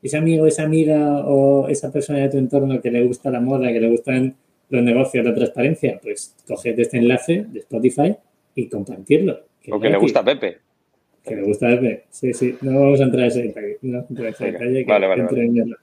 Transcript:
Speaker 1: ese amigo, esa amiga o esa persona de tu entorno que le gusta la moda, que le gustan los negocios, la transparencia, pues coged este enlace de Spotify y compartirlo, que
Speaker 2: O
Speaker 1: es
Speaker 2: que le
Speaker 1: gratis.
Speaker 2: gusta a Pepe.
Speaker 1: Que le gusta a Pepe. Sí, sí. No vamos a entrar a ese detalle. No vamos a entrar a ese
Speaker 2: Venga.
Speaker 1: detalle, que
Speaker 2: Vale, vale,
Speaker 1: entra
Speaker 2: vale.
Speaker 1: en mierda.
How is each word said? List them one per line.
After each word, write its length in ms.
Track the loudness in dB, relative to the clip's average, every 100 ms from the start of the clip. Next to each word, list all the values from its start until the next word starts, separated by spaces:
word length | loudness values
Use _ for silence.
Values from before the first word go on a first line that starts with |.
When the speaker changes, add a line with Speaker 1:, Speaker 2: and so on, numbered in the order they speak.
Speaker 1:
ese 160 | -4 -2
amigo, 280 | 2 4 4
esa 160 | 2
amiga 600 | 0 2 2 2 2 0 2
o 400 | 4 4 4 2
esa 220 | -4 -4
persona 280 | -6 -2 -2
de 100 | 0
tu 80 | 0
entorno 440 | 0 0 0 -2
que 80 | -2
le 140 | 0 0
gusta 240 | 0 -4
la 100 | -2
moda, 300 | -2 0 0
que 80 | 0
le 100 | 2
gustan 460 | 0 0 -2 -2 -4 _ _ _
los 140 | 0
negocios, 400 | 2 2 2 0 0
la 80 |
transparencia, 680 | 0 -2 0 -2 0 -2 -4
pues 340 | -10 -10 -12 _ _
coged 300 | -8 -4 -2
este 180 | 0 2
enlace 480 | 2 2 0 -4 -4
de 100 | -14
Spotify 560 | -10 0 0 2 -2 -2 _ _ _ -8
y 120 | -6
compartirlo, 760 | -8 -10 -12 0 2 2 -4 _ _
que 100 | -8
Speaker 2:
O 40 | -2
Speaker 1:
es 60 |
Speaker 2:
que 60 | 0
le 20 |
Speaker 1:
gratis. 100 | 2
Speaker 2:
gusta 180 | 2 2
a 40 | 2
Pepe. 320 | 0 -4 -8 _ _ _ _ _ _
Speaker 1:
Que 120 | -12 -6
le 60 |
gusta 240 | -4 -2 2
a 20 |
Pepe. 320 | 2 0 -4 _
Sí, 240 | -6 -6
sí. 240 | -2 -4 -2
No 180 | -2 4
vamos 180 | 4 6
a 40 |
entrar 200 | 4 2
a 40 | 0
ese 160 | 0
detalle. 340 | -4 -8 -10 -10
No 100 | -8 -8
vamos 80 | -8
a 40 |
entrar 140 | -8 -10
a 20 |
ese 120 | -6 -8
Speaker 2:
Venga. 140 | -6
Speaker 1:
detalle, 260 | -4 -2 2
que 60 |
Speaker 2:
Vale, 160 | 2 4
vale, 140 | 0
Speaker 1:
entra 140 | 0 0
Speaker 2:
vale. 100 | 0
Speaker 1:
en 60 |
mierda. 220 | 0 -2 -6